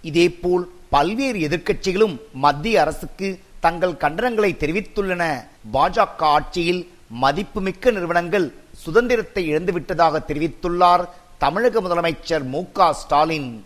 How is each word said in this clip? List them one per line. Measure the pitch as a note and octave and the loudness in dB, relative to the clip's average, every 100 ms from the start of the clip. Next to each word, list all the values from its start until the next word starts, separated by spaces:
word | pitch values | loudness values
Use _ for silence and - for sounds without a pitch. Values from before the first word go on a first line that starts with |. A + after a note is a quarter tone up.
| D#3+ | 0
இதேபோல் | D#3+ F3 - F3 F3+ F3+ - - | 4 4 2 0 0 -2 -14 0
பல்வேறு | C#3+ D#3 A3+ C4+ G#3+ D3+ | 2 2 0 -2 -2 -2
எதிர்க்கட்சிகளும் | E3 - F#3+ F#3+ F#3 A3 C#3 - C3 | -2 -2 -2 -2 2 0 0 -12 0
மத்திய | C#3+ C#3+ G3 G3+ | 2 2 0 2
அரசுக்கு | D3+ D3+ - - G3 F#3 - - | 2 -2 -12 -8 -8 -8 -16 0
தங்கள் | E3+ F3 F3+ D3+ | 0 2 -2 0
கண்டனங்களை | D3 E3 B3 A3 G3+ D#3 | -4 -2 -2 0 0 0
தெரிவித்துள்ளன. | D3+ F3+ G3+ G#3 G3 F3 E3+ C3 - - G#2+ | -2 -4 -4 -6 -4 -2 -2 -4 -8 -20 -6
பாஜக | C3 E3+ A3+ F#3+ - D#3 D3+ | 0 2 2 0 0 2 2
ஆட்சியில் | D3 F3+ E3+ F3+ F3 - - A2+ | 0 -4 -2 -2 -6 -20 -14 0
மதிப்புமிக்க | C3+ D3+ G#3 G#3 F#3+ F#3 B3+ G#3 | 0 0 -6 -4 -6 0 0 0
நிறுவனங்கள் | E3+ E3+ E3+ G3 D3+ - - - | 0 -2 0 -2 -2 -6 -20 -16
சுதந்திரத்தை | - F3+ B3 A#3+ - G3+ E3 | 0 2 2 -2 -2 -6 -2
இழந்துவிட்டதாக | D3+ F3+ F3 C#3 E3+ E3 D3+ - | -2 -2 -4 -4 2 2 2 -4
தெரிவித்துள்ளார் | D3 D#3+ - F3+ F3 F3+ F3 - - _ - | -4 -4 -4 -4 2 4 4 0 -12 _ -2
தமிழக | C#3 F3+ A#3+ A3 F3+ | -2 2 0 0 0
முதலமைச்சர் | E3+ E3+ E3 - D#3+ C3 | 0 -2 -4 -4 -4 -2
மு | C#3+ F3+ - | -8 -8 2
க | F3 C#3+ | 2 2
ஸ்டாலின். | - D3 D#3+ D#3+ C3 A2 | 0 2 2 0 -6 -12